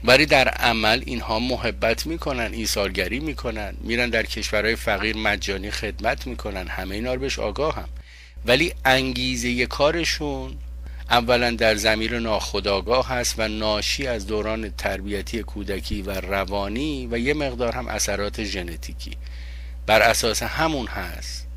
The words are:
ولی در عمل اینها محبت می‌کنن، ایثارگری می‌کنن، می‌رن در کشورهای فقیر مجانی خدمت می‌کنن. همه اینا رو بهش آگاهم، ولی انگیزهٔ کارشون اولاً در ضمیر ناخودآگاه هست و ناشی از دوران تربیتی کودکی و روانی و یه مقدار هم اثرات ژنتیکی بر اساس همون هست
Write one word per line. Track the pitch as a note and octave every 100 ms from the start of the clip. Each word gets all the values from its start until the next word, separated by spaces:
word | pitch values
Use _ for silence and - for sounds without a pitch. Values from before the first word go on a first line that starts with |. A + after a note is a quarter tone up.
ولی | A2+ C3 D3+
در | D3 B2
عمل | - A#2+ A2+ A2 A#2 A2+
اینها | B2 - A2
محبت | B2 A#2+ A#2+ G2+ A#2 A2+ D3+
می‌کنن، | E3 D#3+ B2+ A2
ایثارگری | A2 G#2+ A2 G2 F#2+ F2+ A#2+
می‌کنن، | D#3 C3+ B2+ A2 G2+ -
می‌رن | - A#2+ A#2+
در | A2+
کشورهای | A2 - G#2 G#2+ G#2+ A2+
فقیر | - G2 G#2+ A2
مجانی | A2 G2+ - G2 G2+
خدمت | - G#2+ F#2 A2 C#3+ -
می‌کنن. | A#2 G#2+ G2 F2+
همه | - F#2 G2+
اینا | B2
رو | B2+
بهش | C3+ A#2
آگاهم، | G#2+ G#2 D3+ - D#2+ - - - - - A2+
ولی | C3 E3+ - C3+
انگیزهٔ | C3 C3 B2 B2+ B2 A#2+ B2 B2
کارشون | - D3 E3 D#3 - D3+ C3+ C3 - - - - - -
اولاً | A#2+ A#2+ A#2+ A#2+
در | A2+ A2+ G#2+
ضمیر | A2 A2 A2 A#2+
ناخودآگاه | A2+ G#2 - G2+ F#2+ D3 - B2+ B2
هست | B2+ A#2 -
و | A2
ناشی | G#2+ G#2+ G#2 - - C3+
از | A#2 G2+
دوران | G#2+ G#2+ A2+ G#2+
تربیتی | - G2+ F#2+ G2 G2+ - A2+
کودکی | G#2 G#2 G2 F#2+ - G#2+
و | F#2+
روانی | F#2+ F#2 G2 F#2 G2+ G2+ A2 D3+ C#3 A#2+
و | A#2
یه | B2
مقدار | D3+ C#3 A#2+ A#2+ B2
هم | A#2+
اثرات | G#2+ - G2 G2+ G#2+
ژنتیکی | G#2 F#2+ F2 D#2+ - - - - - - - - - - -
بر | A2
اساس | A2 - A#2+ G#2
همون | A#2 A#2+ D#3+ D3 A2
هست | G2+ F2+ D#2+ - - -